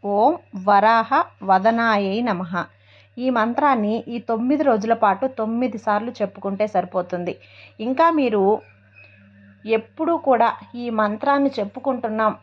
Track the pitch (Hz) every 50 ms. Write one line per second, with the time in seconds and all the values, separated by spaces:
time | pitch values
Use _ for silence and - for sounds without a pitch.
0 | _ 202 202 202 214 269 339 339 - _ - 196 185 196 202 202 196 220 226 226
1 | 226 220 269 294 339 - - _ - 190 190 190 190 220 226 233 233 233 220 202
2 | 202 190 190 220 240 240 202 175 185 165 180 175 165 - _ _ _ _ - -
3 | - _ _ - 247 262 254 233 214 233 240 - 302 285 269 240 208 208 214 226
4 | - - 240 233 - - 233 226 233 247 285 285 302 285 233 214 196 220 233 226
5 | - 208 190 190 - - 208 - 220 214 226 233 254 247 208 226 - - 208 208
6 | 220 233 226 - 214 185 - - - 196 196 190 214 214 - 190 175 180 - 190
7 | 180 180 - 175 175 180 - - - - - - - - _ _ 214 240 262 262
8 | 330 330 330 302 277 240 214 208 190 196 - - - - - _ _ _ _ -
9 | - - - - - - - - - - - _ _ 208 220 220 226 - _ -
10 | 320 311 339 320 - 277 262 226 233 226 - - - - - 240 240 240 226 220
11 | 214 208 208 220 - 285 277 277 277 277 269 - 202 202 - 262 262 277 262 240
12 | 247 226 214 220 220 214 - -